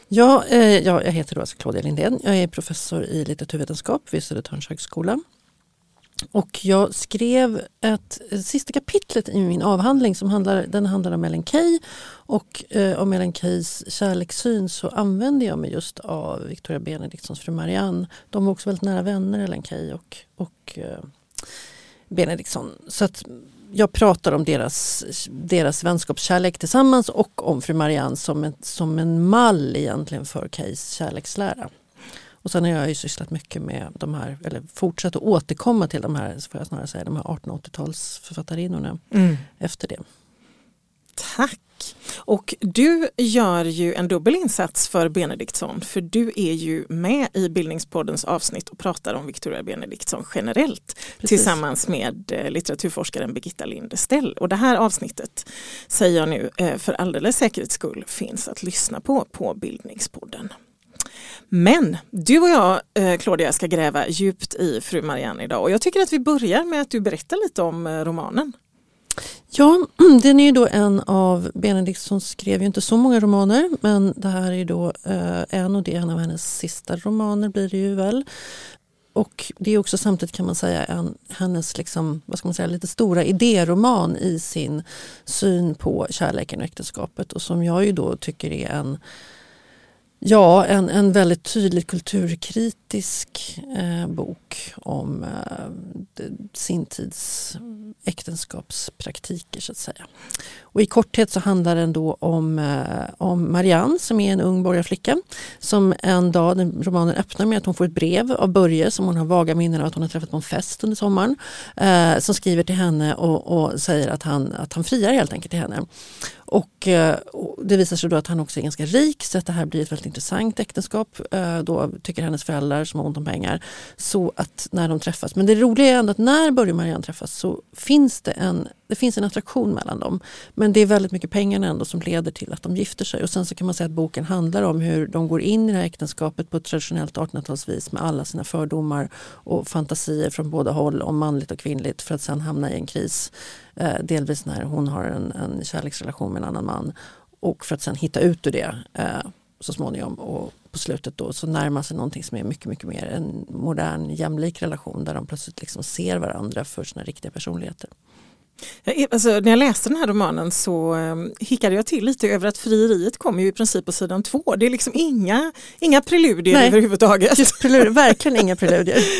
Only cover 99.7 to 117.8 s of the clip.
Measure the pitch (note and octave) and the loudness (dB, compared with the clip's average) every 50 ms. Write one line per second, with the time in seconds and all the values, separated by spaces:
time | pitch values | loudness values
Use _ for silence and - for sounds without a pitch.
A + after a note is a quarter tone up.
99.7 | - - - - - - - - _ - - - - - - - - - - _ | -12 -12 -12 -12 -14 -16 -18 -20 _ -16 -12 -10 -10 -10 -10 -14 -20 -20 -14 _
100.7 | - G3+ G#3+ - - A#3 G#3+ - - - A3 - - F#3+ - G3+ F#3+ F#3 E3+ E3+ | 2 2 2 4 4 2 2 2 2 0 0 2 0 -2 0 2 2 2 4 2
101.7 | E3+ E3 E3+ E3 D#3 D#3+ D#3+ D#3 - - - E3+ E3 E3 D#3 D#3+ D#3+ D#3 D3+ C#3+ | 2 2 2 2 0 0 0 -2 -2 -2 0 0 0 2 0 0 0 0 0 0
102.7 | C#3+ C3+ - - - - - - - - - F#3 F3 F3 E3+ - E3 F3 F#3 F#3+ | -2 -2 -2 -4 -6 -6 -8 -8 -6 -2 -2 0 2 2 2 2 2 4 4 6
103.7 | E3+ E3 G3+ C4+ D#4+ F4+ - - A#3 G#3 G3+ G3 G3 F#3+ - F#3 F#3 F#3 F3+ F#3 | 6 6 4 2 0 0 0 0 0 2 2 2 2 2 2 2 2 2 2 2
104.7 | F3+ E3+ E3+ - F#3 - - - C#4 F4 - - - - - - - - - - | 2 0 0 -2 -4 -4 -2 0 0 -2 -2 -8 -14 -16 -16 -16 -14 -10 -4 0
105.7 | G#3+ G#3 G3 F#3+ F3+ - - F#3 F#3 F3+ F3+ F3+ E3+ F3+ E3 F3 F#3 F#3 F3+ E3+ | 2 4 4 4 4 2 2 2 4 4 4 4 4 4 4 4 2 2 0 0
106.7 | - - E3 F3 F3 F3 E3+ E3+ - - G3 - - - G3+ A3 A3 G3+ - F#3+ | 0 -2 -2 0 2 2 2 2 2 0 -2 -4 -2 -2 0 0 0 0 0 -2
107.7 | E3+ - F3+ E3+ D#3+ - E3 E3 F3+ F#3+ A#3+ B3+ B3+ - - F#3+ F3+ G3 F#3 E3 | 0 0 0 0 0 0 0 2 2 2 0 0 0 0 2 4 4 6 6 6
108.7 | E3 D#3+ D#3+ A3 - - F#3+ F#3 F3 E3 D#3+ D#3 F3+ F3 E3 D#3+ D#3+ E3+ E3+ E3+ | 4 4 2 2 0 0 0 0 0 0 2 2 4 4 4 4 2 2 2 2
109.7 | E3 D#3 C#3+ D#3+ - D#3+ E3 D#3+ - E3 D#3+ - - D#3 - - - D#3 - - | 2 0 -2 -2 -2 -4 -4 -4 -4 -6 -6 -6 -6 -6 -6 -4 -6 -6 -6 -6
110.7 | - - - A3 G#3+ - G#3+ G3+ G3 F#3 F#3+ A#3+ C#4+ - - - - - - - | -8 -4 -4 -4 -2 0 0 2 2 2 2 2 0 -2 -6 -14 -16 -16 -16 -10
111.7 | - - F#3+ G3 F3+ F3 E3+ E3 D3+ - - - G3+ - - G3 F3 E3 E3+ - | -4 2 4 6 6 6 6 6 4 2 2 0 0 0 0 0 2 2 2 2
112.7 | F#3 F#3 F#3 F3 D#3+ D3+ D3+ D3+ - - - E3 D#3 E3 - - F3 E3 D#3 - | 2 2 2 2 2 2 2 0 0 0 2 2 2 0 0 0 0 2 2 0
113.7 | - - - - E3 D3+ C3+ - - C3+ - D#3 C#3+ C#3+ C3+ - - - D#3 - | -2 -2 -2 0 2 2 2 0 -2 -4 -2 -2 -2 0 -2 -2 -4 -8 -8 -6
114.7 | - E3+ E3 - C4+ B3 G3 G#3+ C4 C4 E3+ - - - E3+ - - E3+ - - | -6 -4 -2 0 0 2 2 4 4 2 2 0 -4 -8 -8 -6 -6 -4 -4 -4
115.7 | - C#3 - - - - - - - - - - - - - - - G#3 - - | -6 -8 -8 -10 -12 -20 -20 -20 -16 -14 -14 -14 -14 -16 -4 0 0 0 0 -2
116.7 | _ - - F#3+ F3+ E3+ D#3+ D#3+ - - - - - - - - - - - G3 | _ -4 0 4 4 6 6 4 2 0 -4 -10 -10 -10 -10 -8 -8 -4 0 4
117.7 | G3+ F#3+ | 4 4